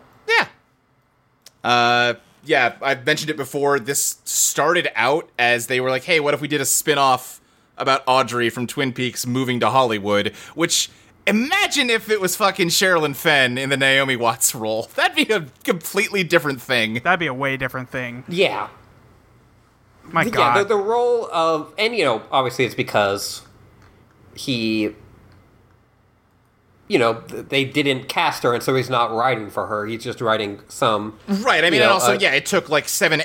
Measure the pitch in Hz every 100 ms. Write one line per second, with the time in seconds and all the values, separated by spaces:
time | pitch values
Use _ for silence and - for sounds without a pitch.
0 | _ _ - 453 - - _ _ _ _
1 | _ _ _ _ - _ 113 120 120 120
2 | 120 120 _ _ 139 147 120 - 135 131
3 | 123 151 156 151 131 147 143 139 117 139
4 | - - - - - - 147 175 143 -
5 | 120 151 - - 120 120 120 127 127 131
6 | 131 165 143 147 147 147 - - - 143
7 | 139 127 - - _ _ _ - 127 135
8 | - 131 127 120 117 120 120 - 135 127
9 | 127 - 123 123 127 120 113 131 127 107
10 | 98 104 101 - - - 165 - - -
11 | _ _ - 208 262 392 392 294 247 226
12 | - 214 185 - 196 185 170 - 190 175
13 | 151 139 170 147 127 123 135 135 135 135
14 | 139 123 117 117 - 127 110 110 - -
15 | 349 349 285 214 143 - - 190 - 202
16 | 214 202 170 170 147 135 - 127 110 113
17 | 170 180 160 127 139 135 131 131 123 135
18 | 123 120 - 175 170 101 - - - -
19 | _ _ _ _ _ _ _ _ _ _
20 | - 165 220 240 240 - 196 208 196 240
21 | 240 240 214 170 165 156 151 - 220 240
22 | 147 113 - 135 127 - 120 - 123 113
23 | 101 101 - - - - - _ - _
24 | _ _ - - - 123 113 110 107 -
25 | - - - - _ _ _ _ _ _
26 | _ _ _ _ _ _ _ _ - 190
27 | 117 113 - 113 113 139 127 147 143 131
28 | - - 160 - 131 120 127 131 127 127
29 | 117 113 123 120 104 101 95 107 104 113
30 | 123 107 113 110 104 101 - - 127 107
31 | 107 - - 196 240 180 165 160 - 190
32 | - - 175 139 - 190 160 147 - -
33 | 180 156